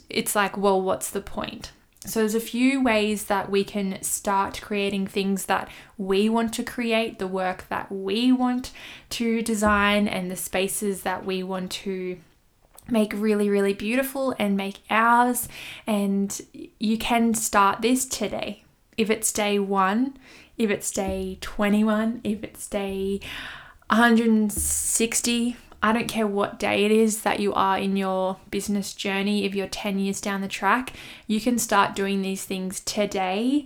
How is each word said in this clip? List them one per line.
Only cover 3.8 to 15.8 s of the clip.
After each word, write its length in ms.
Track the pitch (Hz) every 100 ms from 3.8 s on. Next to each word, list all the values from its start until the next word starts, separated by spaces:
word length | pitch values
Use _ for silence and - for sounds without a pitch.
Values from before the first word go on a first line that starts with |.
| 196 190
start 640 | - - - 196 196 -
creating 460 | - 208 202 202 190
things 360 | 208 190 190
that 240 | - 190 - - - -
we 320 | 190 196 214
want 240 | 226 226
to 80 | 226
create, 560 | 247 - 233 220 226 220
the 80 | 190
work 400 | 190 185 185 -
that 240 | 190 -
we 400 | 196 190 214 254
want 380 | 254 247 247 254 - - - -
to 320 | - 233 226
design, 640 | 226 220 208 208 202 208 208
and 220 | 185 180
the 60 | 185
spaces 680 | - 190 196 - 208 185
that 240 | 190 185 196
we 160 | 185
want 280 | 185 185 185 -
to 340 | 196 185 185 175 - _ _ _ _ - -
make 220 | 226 214
really, 340 | 208 220 208 208
really 240 | 202 196
beautiful 640 | 196 208 247 269 277 262 247
and 160 | 208 196
make 240 | 196 - -
ours. 580 | 208 233 240 247 247 - - - -